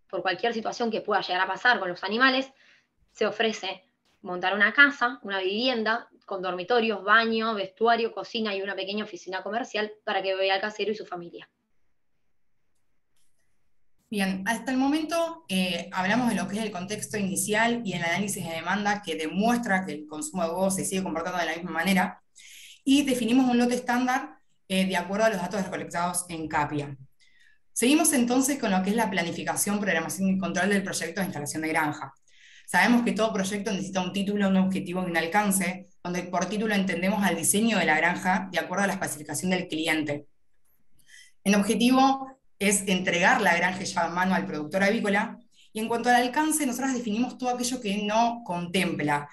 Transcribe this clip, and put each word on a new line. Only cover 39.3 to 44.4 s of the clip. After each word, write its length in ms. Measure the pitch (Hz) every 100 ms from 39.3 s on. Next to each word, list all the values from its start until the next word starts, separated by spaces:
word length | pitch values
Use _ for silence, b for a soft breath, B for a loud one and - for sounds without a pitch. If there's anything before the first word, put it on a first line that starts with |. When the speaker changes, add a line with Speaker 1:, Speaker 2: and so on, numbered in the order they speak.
| 147 185
Speaker 2:
del 160 | 185 -
cliente. 580 | 156 160 156 151 147 - _ _ _ _ _ - - B B B -
En 100 | 190
objetivo 840 | 202 196 214 240 262 269 269 269 - _ -
es 280 | 196 202 -
entregar 520 | 185 185 170 190 247
la 160 | 190 170
granja 280 | 180 190
ya 200 | 190 180
a 40 | 165
mano 260 | 175 185
al 120 | 175